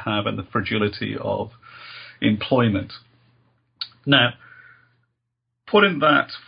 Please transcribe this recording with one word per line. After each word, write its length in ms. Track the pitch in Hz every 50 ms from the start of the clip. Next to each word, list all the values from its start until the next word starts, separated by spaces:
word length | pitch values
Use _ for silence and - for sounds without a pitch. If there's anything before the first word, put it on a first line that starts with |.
| -
have, 200 | 110 104 104 104
and 120 | 110 107 104
the 80 | 92 -
fragility 640 | - 110 98 - 113 107 104 104 104 - 107 104 107 -
of 320 | - 98 101 101 107 - - _ - - - - - - - - - - - _
employment. 720 | - 107 107 104 - - 135 123 120 113 98 98 98 - - - - _ _ _ _ _ _ _ _ _ _ _ _ _ _ _ - - _ _ _
Now, 280 | 139 143 131 120 120 - - - - - - - - _ _ _ _ _ _ _ _ _ _ _ _ _ _ _ _ _ _ _
putting 320 | - - 208 202 196 175 143
that 300 | 151 151 147 139 - - - - -